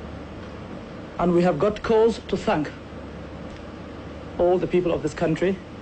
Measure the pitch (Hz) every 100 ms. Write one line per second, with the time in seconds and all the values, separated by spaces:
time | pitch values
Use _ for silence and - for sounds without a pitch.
0 | - - - - - - - - - -
1 | - - 175 175 180 147 208 208 - 220
2 | 226 - - 190 - 170 139 - - -
3 | - 76 - - - - - - - -
4 | - - - - 175 185 - 180 170 151
5 | 147 - 165 160 180 190 - -